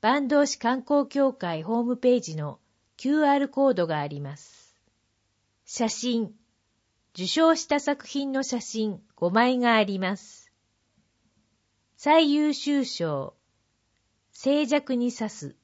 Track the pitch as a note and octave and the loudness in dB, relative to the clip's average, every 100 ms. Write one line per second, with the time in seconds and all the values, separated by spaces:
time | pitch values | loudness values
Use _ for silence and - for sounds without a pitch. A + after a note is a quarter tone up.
0 | G#3+ C#4 C#4 D4 C#4+ - A#3 B3+ B3+ D4 | 2 0 2 2 2 0 -2 -2 0 0
1 | C#4 C#4 C4+ C4 F3+ D#3+ D#3+ A3+ A#3+ B3 | 2 2 0 0 -6 -6 -4 -2 -2 0
2 | B3+ B3 - D#3 D3 - _ _ _ _ | 2 2 0 -8 -8 -10 _ _ _ _
3 | C4 D4+ D4 C#4 C#4 C#4 C#4 F#3+ E3+ D3+ | 0 2 4 2 0 2 2 2 0 -2
4 | D3 C#3+ C#3+ D3 - - _ _ _ _ | -4 -8 -10 -12 -20 -20 _ _ _ _
5 | _ _ _ _ _ _ _ - A3+ - | _ _ _ _ _ _ _ -4 -4 -2
6 | A#3+ A#3 G#3+ - _ _ _ _ _ _ | -2 -2 -4 -10 _ _ _ _ _ _
7 | _ - F#3 - E4 D#4+ - D4 C#4+ C#4+ | _ -10 -4 2 2 2 0 -2 -2 -6
8 | - C#4+ C#4 C4+ C4 B3 - A3 G#3+ F3+ | -6 -6 -4 -4 -4 -6 -6 -6 -6 -6
9 | _ _ F3 G3 B3 B3+ A#3+ A3+ G3+ G3 | _ _ 0 2 2 2 2 2 2 0
10 | F#3 G3 - - _ _ _ _ _ _ | -4 -4 -10 -20 _ _ _ _ _ _
11 | _ _ _ _ _ _ _ _ _ _ | _ _ _ _ _ _ _ _ _ _
12 | - D#4+ D#4 D4 D4+ C#4+ - C#4+ B3+ - | 4 4 6 2 2 -2 -2 -2 -2 -4
13 | E3 D3 C3+ _ _ _ _ _ _ _ | -4 -4 -6 _ _ _ _ _ _ _
14 | _ _ _ - C4 C#4+ D4 D4 C#4+ B3 | _ _ _ -6 0 0 2 0 0 -2
15 | A#3+ A#3+ A3 - C#3+ - | -2 -4 -8 -8 -16 -16